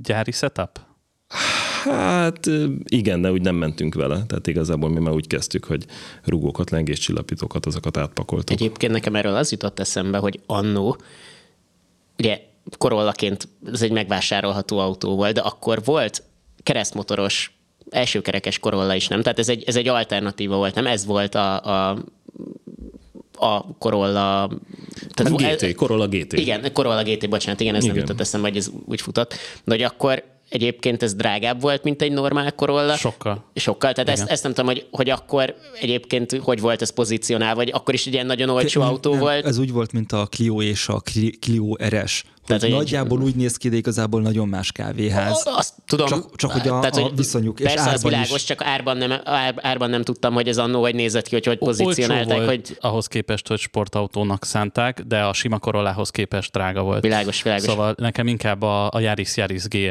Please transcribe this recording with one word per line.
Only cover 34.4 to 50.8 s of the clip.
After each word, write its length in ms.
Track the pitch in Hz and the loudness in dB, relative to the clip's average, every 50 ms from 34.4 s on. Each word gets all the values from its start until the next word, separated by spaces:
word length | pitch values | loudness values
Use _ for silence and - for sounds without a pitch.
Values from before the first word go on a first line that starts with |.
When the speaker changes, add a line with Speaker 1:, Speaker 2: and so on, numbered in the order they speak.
| - | -2
Speaker 3:
nem 100 | 135 120 | -2 0
tudom, 120 | 143 123 127 | 0 0 0
hogy, 180 | 127 123 - - | 0 -2 -4 -4
hogy 180 | - - 127 131 | -2 0 0 0
akkor 460 | 131 - - - 143 139 131 131 - - - - - - | 0 -2 -2 0 0 0 0 0 -2 -8 -16 -18 -10 -4
egyébként 500 | 135 120 123 120 - - 127 123 120 - 131 131 | -2 -2 -2 -2 -2 -2 -2 -2 0 -2 -4 -2
hogy 180 | 127 131 123 107 | 0 0 2 2
volt 220 | 110 117 113 110 | 2 2 2 0
ez 80 | 117 - | -2 -2
pozícionálva, 680 | - 123 117 104 113 110 - - 117 110 113 110 113 | 0 0 0 0 0 -2 0 0 0 2 2 2 2
vagy 140 | 117 120 123 135 | 0 0 0 -2
akkor 200 | 139 - 151 131 | -2 0 0 0
is 120 | 127 - | 0 0
egy 80 | 135 127 | -2 -2
ilyen 120 | 127 127 | -2 0
nagyon 240 | 127 127 120 131 131 | -2 0 0 2 2
olcsó 300 | 127 127 127 147 - 151 | 2 2 2 2 2 2
Speaker 4:
Nem, 80 | 131 123 | 2 2
Speaker 3:
autó 220 | 131 131 - 147 | 2 0 0 2
Speaker 4:
nem, 80 | 143 139 | 2 2
Speaker 3:
volt? 260 | 143 147 143 147 143 | 2 2 2 2 0
Speaker 4:
ez 120 | 147 123 | 0 0
úgy 140 | 120 135 127 | 0 0 0
volt, 200 | 120 120 113 110 | 0 -2 -2 0
mint 200 | - 117 107 - | -2 -2 -2 0
a 140 | 110 104 104 - | 0 -2 -2 -2
Clio 320 | - - 117 113 107 107 | 0 0 0 2 2 2
és 260 | 107 104 104 - - | 0 0 0 0 0
a 120 | - 104 101 | 0 -2 -2
Cli-, 380 | - - - 110 110 113 - - | -2 -2 0 2 2 2 0 -2
Clio 340 | - 120 117 110 107 107 107 - 110 | 0 0 2 2 2 0 -2 -2 0
R 200 | 107 107 104 - | 0 0 0 0
S. 160 | - - - - - _ _ - | -2 -4 -4 -6 -10 _ _ -2
Speaker 3:
Tehát, 160 | - 107 101 | 0 0 2
hogy 100 | 113 113 | 4 2
egy 60 | 123 | 2
Speaker 4:
Nagyjából 440 | 143 151 - 156 139 131 117 123 127 | 2 2 0 0 0 2 2 2 2
úgy 140 | 135 135 127 | 2 2 2
néz 220 | 127 123 120 120 | 2 2 0 0
ki, 120 | - - 123 | 0 0 2
de 60 | 113 | 2
igazából 460 | 117 110 123 104 113 110 104 113 110 | 2 2 0 0 0 0 2 2 2
nagyon 260 | 107 110 107 110 107 | 2 2 2 2 2
más 240 | 101 98 92 95 - | 0 -2 -2 -4 -4
kávéház. 720 | - - 104 104 107 113 107 107 95 98 98 104 - 320 311 | -6 -6 -6 -6 -4 -2 0 0 2 2 2 2 0 0 0
Speaker 3:
Azt 280 | 285 247 - - - - - - | 0 0 0 0 -2 -6 -12 -4
tudom. 200 | - 151 147 - | 0 2 2 2
Speaker 4:
Csak, 280 | - 185 170 175 - - | 2 0 0 -2 -6 -4
csak 160 | - 147 131 | -4 -2 0
hogy 100 | - 123 120 | 0 0 0
a, 120 | 131 127 127 | 2 2 2
Speaker 3:
Tehát, 160 | 135 131 - | 2 2 2
Speaker 4:
a 40 | 143 | 2
Speaker 3:
hogy 140 | 143 135 143 | 0 2 0
Speaker 4:
viszonyuk, 440 | 135 135 - - 120 110 110 104 - | 0 0 0 0 0 0 0 0 0
és 60 | 139 | 0
Speaker 3:
persze, 160 | 143 147 147 | 2 2 4
az 60 | 143 | 4
Speaker 4:
árban 240 | 127 131 123 - - | 2 2 2 2 2
is. 60 | - | 2
Speaker 3:
világos, 260 | - 127 120 139 139 - | 2 0 0 -2 -2 -2
csak 200 | - 143 - - | -2 -4 -2 0
árban 340 | 147 135 131 123 135 127 | 0 0 0 0 0 0
nem, 140 | 127 127 127 131 135 - | 0 0 0 -2 -2 -2
ár-, 320 | 139 143 135 131 131 120 123 | 0 0 0 0 0 -2 -2
árban 280 | - 131 127 123 123 120 | -2 -2 0 0 0 2
nem 120 | 120 120 117 | 2 0 0
tudtam, 300 | - 120 - - 120 120 | 0 0 0 0 2 2
hogy 140 | 120 117 | 2 2
ez 100 | 123 117 | 2 2
annó 240 | 120 117 120 127 123 | 2 2 2 2 2